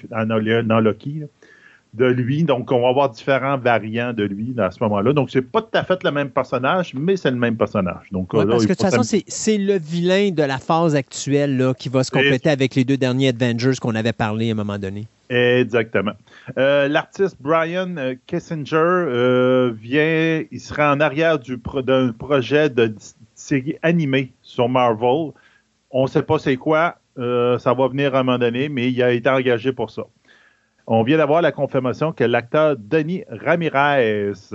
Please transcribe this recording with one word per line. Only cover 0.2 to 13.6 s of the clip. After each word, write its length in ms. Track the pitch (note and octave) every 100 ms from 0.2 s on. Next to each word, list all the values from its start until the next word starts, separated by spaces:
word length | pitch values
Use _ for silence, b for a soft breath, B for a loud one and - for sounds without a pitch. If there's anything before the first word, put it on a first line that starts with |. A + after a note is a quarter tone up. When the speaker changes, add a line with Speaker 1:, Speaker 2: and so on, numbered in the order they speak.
| A2
Speaker 1:
dans 120 | A2+
le, 240 | G#2+ A2+
dans 160 | A2+ A2+
Loki, 400 | A2 G2 C#3 D3+
là, 60 | D3 _ b b b b b
de 120 | G#2+ B2+
lui. 360 | B2 A#2+ D3
Donc, 300 | E3 A#2+ A2+
on 100 | B2+
va 60 | B2+
avoir 220 | B2+ C3+
différents 460 | A2 - C3 C3+ C3+
variants 560 | A#2+ A2+ G#2+ A2+ B2
de 120 | A2
lui 280 | G2+ G2 A#2+ A#2+
à 140 | F#2
ce 100 | -
moment-là. 300 | A2 G2+ A#2
Donc, 180 | D3 B2+
c'est 120 | C3
pas 200 | B2+ A3
tout 160 | A3 F3
à 60 |
fait 180 | - F#3
le 80 | E3+
même 200 | C#3+ C3+
personnage, 600 | C3+ B2+ B2+ C3 F3+ F3+
mais 220 | C3 E3+ G3
c'est 140 | D3
le 60 | B2
même 200 | A#2+ A2
personnage. 520 | G#2 G#2 F2+ F2 -
Donc, 220 | F#2+ F#2
Speaker 2:
Ouais, 80 | A2
Speaker 1:
euh, 40 | G2+
là, 40 |
Speaker 2:
parce 120 | A#2
Speaker 1:
il 20 | D3
Speaker 2:
que 60 |
de 60 | F#3
toute 80 | G3
Speaker 1:
faut 40 |
Speaker 2:
façon, 120 | B2+
Speaker 1:
s'amuser. 200 | A#3 G3+ -
Speaker 2:
c'est, 240 | - A3
c'est 60 | G#3+
le 200 | G3 G3
vilain 520 | D3+ E3+ F3 F#3+ G3+
de 100 | D#3
la 160 | C#3 C3+
phase 380 | - E3 E3+ C#3+
actuelle, 600 | - - C3+ C#3+ C#3+ C3
là, 160 | C3
qui 140 | B2 C#3
va 140 | C3
se 80 | B2+
Speaker 1:
C'est 60 | C3+
Speaker 2:
compléter 320 | C#3 B2+ E3
avec 240 | C#3 C3
les 80 | C3+
deux 120 | B2 C3+
derniers 320 | B2+ B2+ C3+
Avengers 460 | A#2 B2 A2+